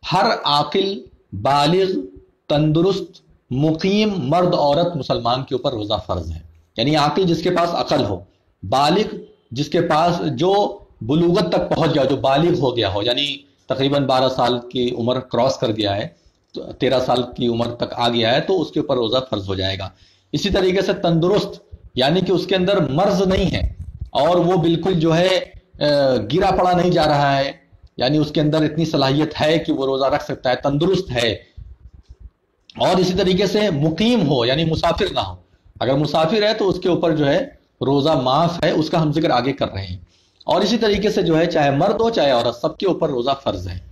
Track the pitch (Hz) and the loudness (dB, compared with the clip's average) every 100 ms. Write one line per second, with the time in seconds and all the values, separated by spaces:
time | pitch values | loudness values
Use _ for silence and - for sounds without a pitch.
0 | - 175 214 196 143 147 143 196 190 202 | -2 0 0 0 0 0 2 0 -2 -4
1 | - _ _ 95 117 143 147 180 190 190 | -12 _ _ -4 0 2 4 2 2 -2
2 | - - _ _ _ 147 156 156 180 196 | -6 -14 _ _ _ 0 2 2 2 0
3 | - - _ _ _ 127 156 156 190 202 | -6 -16 _ _ _ -2 0 0 0 2
4 | 214 190 127 165 180 175 147 143 175 165 | 0 -2 0 2 2 2 2 2 0 -4
5 | 127 127 117 127 135 131 143 120 104 107 | -4 -2 -2 -2 -2 -4 -4 -6 -4 -6
6 | - 90 80 80 - - _ - 120 151 | -4 -6 -6 -10 -14 -20 _ -4 0 2
7 | 147 151 185 165 180 165 170 131 - 151 | 2 2 0 0 0 0 -2 -2 -2 0
8 | 110 92 - _ _ _ 95 127 143 185 | -2 -4 -12 _ _ _ -2 2 2 2
9 | 214 - - - _ 117 147 180 165 156 | 0 -6 -14 -20 _ -6 -2 0 2 2
10 | 170 170 175 123 175 196 202 - - _ | 2 0 -4 0 2 2 0 -4 -18 _
11 | 113 156 170 180 190 185 175 143 156 151 | -2 2 4 2 2 0 0 0 2 2
12 | 131 135 123 139 170 165 131 117 101 98 | 2 2 2 2 2 2 0 0 -2 0
13 | 110 127 143 143 - _ _ 131 135 143 | -2 -2 -2 -6 -14 _ _ -2 0 0
14 | 135 131 131 - 123 123 - 131 123 120 | 2 2 2 2 0 0 -4 -4 -2 -2
15 | 117 127 127 120 127 135 123 107 104 98 | -2 -2 -2 0 0 0 -2 0 -2 -2
16 | 160 - _ _ _ - - - 127 127 | -6 -12 _ _ _ -16 -14 -2 0 0
17 | 127 123 123 - 123 117 117 - 123 - | 0 0 -2 -2 -2 0 -2 -4 -8 -2
18 | 120 120 113 135 160 190 151 - 139 131 | 0 2 2 0 0 -2 -2 -4 -2 0
19 | 113 123 131 107 95 95 95 95 95 - | 0 -2 -2 -6 -4 -4 -4 -4 -8 -14
20 | _ _ _ 147 202 196 185 185 190 196 | _ _ _ -4 -2 2 2 2 0 -2
21 | 175 170 170 202 - - _ - - - | 0 2 2 2 0 -10 _ -20 -12 -2
22 | 127 175 180 180 - 190 180 196 147 139 | 2 2 2 0 0 -2 0 0 0 0
23 | 202 180 190 190 185 107 87 - - - | 0 2 0 0 0 0 -4 -6 -14 -14
24 | - - 147 180 170 180 165 165 190 180 | -6 0 2 2 2 2 2 0 0 0
25 | 160 160 185 185 - - _ - 147 143 | 2 2 2 0 -4 -16 _ -4 0 2
26 | 135 127 107 160 196 180 180 180 175 170 | 2 0 0 0 2 2 2 2 2 2
27 | 151 147 143 139 139 - _ - - - | 2 2 2 2 -2 -6 _ -20 -20 -4
28 | 123 147 147 - 151 156 151 151 160 160 | 0 2 0 0 0 2 0 0 -2 0
29 | 135 139 151 - 151 160 156 139 135 135 | 2 2 0 0 0 0 0 -2 -2 0
30 | 135 143 - 135 131 131 147 143 175 190 | 0 0 -4 -6 -2 -2 0 0 2 0
31 | - 123 117 98 - - - - - - | -2 -2 -2 -2 -10 -20 -20 -20 -20 -20
32 | - - - _ _ _ _ - 127 185 | -20 -20 -20 _ _ _ _ -2 2 2
33 | 180 180 185 185 202 214 208 156 156 156 | 2 2 0 2 2 0 0 0 -2 0
34 | 226 240 156 139 117 135 165 156 170 165 | 2 2 2 2 2 0 0 0 0 0
35 | 190 131 98 92 _ _ _ - 110 139 | -2 -2 -6 -8 _ _ _ -6 -2 0
36 | 151 170 160 220 208 214 196 180 185 165 | 0 0 2 2 2 2 0 0 0 0
37 | 175 156 143 160 - - _ _ 131 143 | 0 2 2 2 -2 -12 _ _ 0 2
38 | 139 156 127 135 170 - 156 180 156 175 | 2 2 2 2 2 0 0 0 0 0
39 | 156 147 160 131 123 135 110 98 98 92 | 0 0 2 0 0 -2 -4 -6 -10 -12
40 | - _ _ _ - 170 202 233 226 190 | -14 _ _ _ -2 0 2 0 0 0
41 | 202 214 165 160 175 170 143 139 185 214 | 0 0 0 2 2 2 0 2 0 2
42 | 226 226 147 120 117 117 160 156 196 165 | 0 2 2 2 0 -2 -6 -2 -2 0
43 | 165 135 120 139 - 101 92 90 - | -2 -2 -2 -2 -4 -4 -6 -10 -12